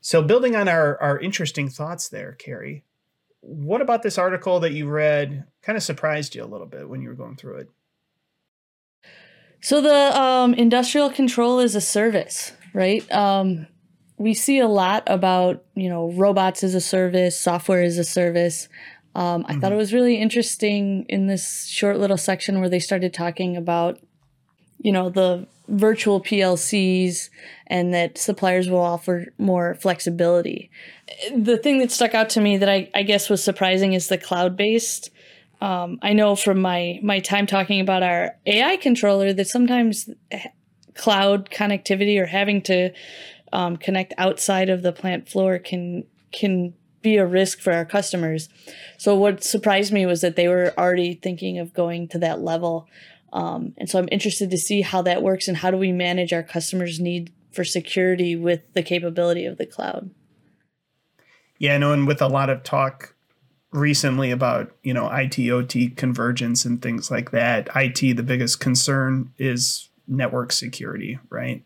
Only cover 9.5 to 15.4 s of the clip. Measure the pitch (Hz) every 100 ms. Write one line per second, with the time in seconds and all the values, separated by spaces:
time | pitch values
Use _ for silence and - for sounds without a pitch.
9.5 | _ - 285 294 285 285 277 262 254 247
10.5 | 240 233 247 247 294 285 277 262 247 240
11.5 | 247 247 202 170 208 220 208 - - -
12.5 | - - 196 185 214 - - 202 196 190
13.5 | 175 156 _ _ _ _ _ 214 220 -
14.5 | 277 233 202 185 214 - 190 185 185